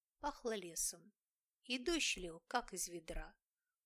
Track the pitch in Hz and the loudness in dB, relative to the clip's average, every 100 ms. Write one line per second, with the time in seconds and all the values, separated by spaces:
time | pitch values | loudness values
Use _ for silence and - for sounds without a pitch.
0 | _ _ 285 - 247 220 180 160 - - | _ _ -4 -2 -2 -2 -2 -2 0 -2
1 | 185 _ _ _ _ _ - 254 254 330 | -14 _ _ _ _ _ -4 0 2 4
2 | - - 180 165 - 240 226 185 - 175 | 4 2 -2 -6 0 0 0 -4 -4 -4
3 | 165 165 156 - _ _ _ _ | -4 -6 -6 -12 _ _ _ _